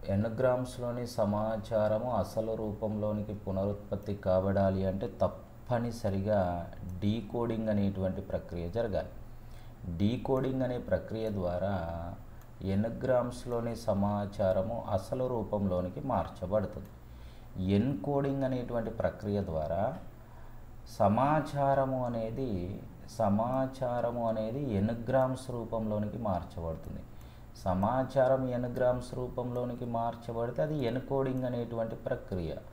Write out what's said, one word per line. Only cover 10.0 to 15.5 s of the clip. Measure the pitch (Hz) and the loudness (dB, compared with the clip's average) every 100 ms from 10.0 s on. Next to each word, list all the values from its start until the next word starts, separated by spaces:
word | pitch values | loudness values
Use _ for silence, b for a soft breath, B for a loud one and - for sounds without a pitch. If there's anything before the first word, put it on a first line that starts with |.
| 101 123 - 131 127 131 | 2 2 0 0 2 0
అనే | 127 123 | 0 -2
ప్రక్రియ | - 92 - 110 110 | 0 0 0 -2 -2
ద్వారా | 101 87 87 95 98 82 85 85 - - B B - | 0 0 0 0 0 -2 -4 -6 -8 -12 B B -8
ఎనగ్రామ్స్లోని | 95 98 113 - 123 123 120 120 123 120 117 113 | 0 2 2 0 2 2 2 -4 -4 -2 -2 -4
సమాచారము | - 101 101 104 101 - 98 95 95 117 - | 0 2 2 2 -2 2 4 4 2 -4 0
అసలు | 101 - 127 127 | -2 0 -2 0
రూపంలోనికి | 123 101 | 0 0